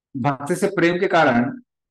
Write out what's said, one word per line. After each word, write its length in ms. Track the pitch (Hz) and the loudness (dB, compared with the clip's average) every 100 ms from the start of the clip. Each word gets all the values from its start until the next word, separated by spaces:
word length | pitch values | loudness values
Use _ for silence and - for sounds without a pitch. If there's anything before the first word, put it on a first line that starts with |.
| _ 131 | _ -4
भक्त 340 | 143 135 143 | -2 -2 -4
से 120 | 175 202 | -2 -2
प्रेम 340 | 196 170 180 | 0 0 0
के 60 | 190 | 0
कारण 560 | 170 147 120 127 - _ _ _ | 2 4 2 0 -4 _ _ _